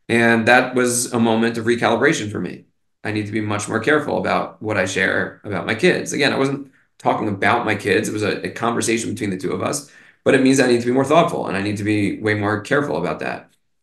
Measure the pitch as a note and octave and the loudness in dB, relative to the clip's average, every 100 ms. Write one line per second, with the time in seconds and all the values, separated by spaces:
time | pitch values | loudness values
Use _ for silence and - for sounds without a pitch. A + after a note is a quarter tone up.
0 | - A#2 A#2 A2+ A2+ B2 B2+ B2+ B2 A#2+ | 0 2 4 4 6 6 4 2 2 0
1 | - A#2+ A#2 A2+ A#2 A2+ A2+ A#2+ A2 A2+ | -2 0 2 2 0 0 0 2 2 2
2 | C#3+ D#3+ G#2 G2 F2 - - _ _ _ | 2 0 -4 -6 -8 -10 -20 _ _ _
3 | G#2+ G#2+ G#2 A2 G#2+ G#2 G2+ A2+ C3+ D3+ | -6 -4 -4 -4 -4 -4 -4 -2 0 0
4 | C#3+ F#2 F#2+ F#2 - - G#2+ G#2 F#2 G2 | 0 -2 0 -2 -4 -8 -4 -2 -2 0
5 | F#2+ G2+ F#2 - G#2+ F#2 G2+ A2+ F3+ C#3+ | 0 0 -4 -8 -8 -6 -4 0 0 0
6 | - - C#3 A2+ C3+ C#3 - _ _ _ | -4 -2 0 0 -2 -4 -10 _ _ _
7 | C3 A2 G#2+ G2 G2+ A#2+ A2 G#2 G2+ G2+ | -2 0 -2 -2 0 0 0 -2 0 0
8 | F#2+ G#2+ G2+ - F#2 - A2+ A2+ G#2+ A2+ | 0 -2 -2 -4 -6 -4 -4 -2 0 -2
9 | A2+ G2+ G#2 F2+ F2+ F#2 A#2+ - - - | -2 -6 -6 -4 -4 -4 -4 -6 -10 -20
10 | - _ B2+ C3+ C3 C3+ B2 A#2 A#2+ B2 | -20 _ 2 4 4 4 4 2 2 0
11 | C3+ E3 E3+ C2+ - F#2+ G2+ G2+ G#2 G#2+ | 4 4 4 0 -4 -4 -4 -2 0 0
12 | G2+ - G#2+ G#2 G#2 G#2+ - C#3+ C#3+ D#2 | 0 -2 -2 0 0 -4 0 -2 0 -4
13 | E2+ - B1+ - - _ _ _ | -4 -4 -6 -8 -14 _ _ _